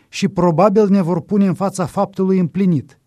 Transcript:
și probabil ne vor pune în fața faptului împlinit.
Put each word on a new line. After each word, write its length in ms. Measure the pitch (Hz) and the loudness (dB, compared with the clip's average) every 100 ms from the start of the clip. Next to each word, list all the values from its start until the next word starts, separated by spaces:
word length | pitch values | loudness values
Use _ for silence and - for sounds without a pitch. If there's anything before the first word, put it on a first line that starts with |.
| _ | _
și 200 | - 196 | -6 -4
probabil 600 | - 175 160 208 208 208 | 0 0 4 2 4 2
ne 140 | 202 | 2
vor 180 | 165 180 | 0 -4
pune 260 | - 202 196 | -2 0 0
în 80 | |
fața 320 | 185 196 190 170 | 0 -4 -4 -6
faptului 520 | - 196 196 190 190 | -4 -4 -2 0 0
împlinit. 600 | 175 180 196 156 - _ | 0 0 0 0 -4 _